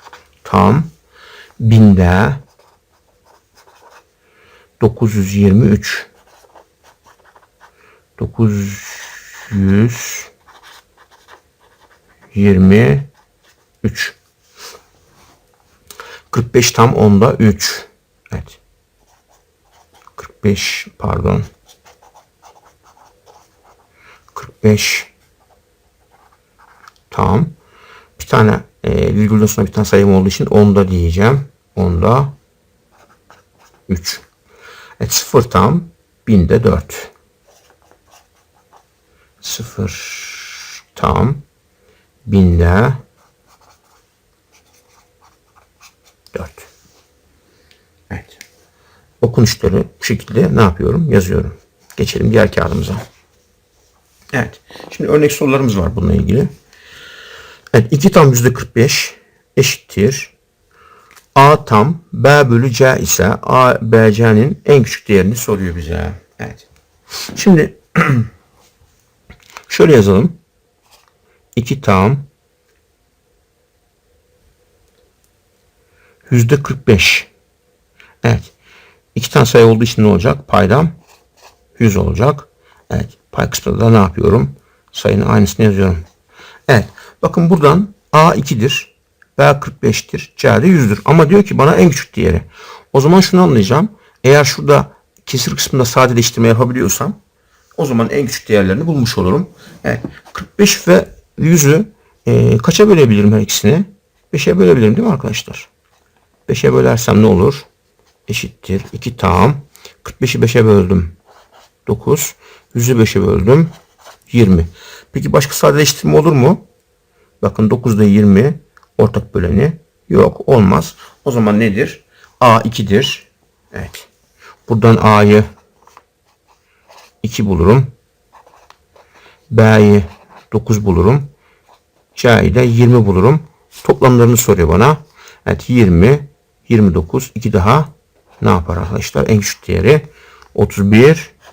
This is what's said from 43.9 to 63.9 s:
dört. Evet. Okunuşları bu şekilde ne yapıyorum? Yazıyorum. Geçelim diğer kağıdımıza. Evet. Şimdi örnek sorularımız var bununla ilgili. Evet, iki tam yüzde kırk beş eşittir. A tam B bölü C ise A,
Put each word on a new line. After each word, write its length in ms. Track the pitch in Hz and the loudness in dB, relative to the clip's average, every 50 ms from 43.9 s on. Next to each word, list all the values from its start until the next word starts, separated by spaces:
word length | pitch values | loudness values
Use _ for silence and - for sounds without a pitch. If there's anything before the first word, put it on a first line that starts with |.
| _ _ _ _ _ _ _ _ _ _ _ _ _ _ _ _ _ _ _ _ _ _ _ _ _ _ _ _ _ _ _ _ _ _ _ _ _ _ _ _ _ _ _ _ _ _ _ _ - | _ _ _ _ _ _ _ _ _ _ _ _ _ _ _ _ _ _ _ _ _ _ _ _ _ _ _ _ _ _ _ _ _ _ _ _ _ _ _ _ _ _ _ _ _ _ _ _ -14
dört. 160 | - - - - - - _ _ _ _ _ _ _ _ _ _ _ _ _ _ _ _ _ _ _ _ _ _ _ _ _ _ _ _ - | -14 -14 -16 -18 -20 -20 _ _ _ _ _ _ _ _ _ _ _ _ _ _ _ _ _ _ _ _ _ _ _ _ _ _ _ _ -18
Evet. 260 | - - - _ _ _ - - _ _ _ _ _ _ _ _ _ _ _ _ _ _ | -16 -16 -16 _ _ _ -20 -20 _ _ _ _ _ _ _ _ _ _ _ _ _ _
Okunuşları 640 | 120 117 - - 117 - - - - 95 92 - - - _ _ | -6 -4 -2 0 0 0 -2 -4 -4 -4 -2 -4 -4 -6 _ _
bu 40 | - | -8
şekilde 520 | - 113 - - - - 139 175 170 139 | -8 -8 -8 -8 -6 -4 -2 -2 0 0
ne 60 | 123 | 0
yapıyorum? 500 | 110 92 82 - - - 127 165 165 143 | 0 0 0 -2 -4 -4 -2 -2 -2 -2
Yazıyorum. 460 | - 101 90 92 95 - 82 80 - - _ _ _ _ _ _ - | -2 -2 -2 -2 -4 -6 -6 -8 -12 -16 _ _ _ _ _ _ -10
Geçelim 340 | - 127 - - - 113 110 | -8 -8 -6 -4 -4 -2 0
diğer 200 | 110 110 101 98 | 2 2 0 0
kağıdımıza. 520 | - - - - - - - - - 110 - - _ _ _ _ _ _ _ _ _ _ _ _ _ _ _ _ _ _ _ _ _ _ _ - - | -2 -4 -4 -4 -4 -6 -6 -6 -8 -10 -12 -16 _ _ _ _ _ _ _ _ _ _ _ _ _ _ _ _ _ _ _ _ _ _ _ -10 -8
Evet. 260 | 123 117 - - - _ - - - - - | -8 -8 -8 -12 -18 _ -20 -20 -20 -20 -16
Şimdi 180 | - - - - | -12 -8 -4 -2
örnek 220 | 147 151 151 143 | 0 0 0 0
sorularımız 480 | - - 156 135 135 135 135 117 101 95 | -2 -2 -2 -2 -2 0 -2 -2 -2 -2
var 160 | 82 82 - | -4 -4 -4
bununla 180 | - 92 85 82 | -2 -2 0 0
ilgili. 360 | 78 73 78 98 131 180 - - - _ _ _ _ - - - - - - - - - - - - - - - _ _ - - | 0 0 0 -2 -2 -2 -4 -6 -12 _ _ _ _ -20 -20 -20 -20 -20 -20 -20 -20 -20 -20 -20 -20 -20 -20 -20 _ _ -2 0
Evet, 120 | 117 113 - | 0 0 0
iki 200 | 156 139 143 190 | -2 0 0 2
tam 180 | - 185 156 135 | 4 4 4 4
yüzde 240 | 123 120 120 127 117 | 4 2 0 0 -2
kırk 220 | - - - - | -2 -8 -6 -2
beş 400 | 117 117 - - - - - - _ _ _ _ _ _ _ _ | 0 0 0 0 -4 -6 -8 -12 _ _ _ _ _ _ _ _
eşittir. 760 | - 135 - - - _ _ - 95 98 120 135 - - - _ _ _ _ _ _ _ _ _ _ _ _ _ _ _ _ _ _ _ _ _ | -2 -2 -2 -4 -8 _ _ -4 -2 -2 -2 -2 -6 -10 -16 _ _ _ _ _ _ _ _ _ _ _ _ _ _ _ _ _ _ _ _ _
A 300 | 139 139 143 151 147 - | 2 4 4 4 2 0
tam 360 | - 113 107 110 151 170 - - _ - | 0 0 0 2 0 -2 -6 -10 _ -6
B 360 | 113 117 139 143 147 143 120 | 0 2 4 4 4 4 2
bölü 220 | 117 117 127 135 | 2 0 0 0
C 260 | 117 117 135 131 - - | 0 0 2 2 2 0
ise 260 | - - - - 87 98 - - - | -4 -4 -2 -2 -2 -2 -2 -4 -4
A, 480 | - 127 127 127 127 120 - 117 110 | -2 0 2 2 2 0 0 -2 0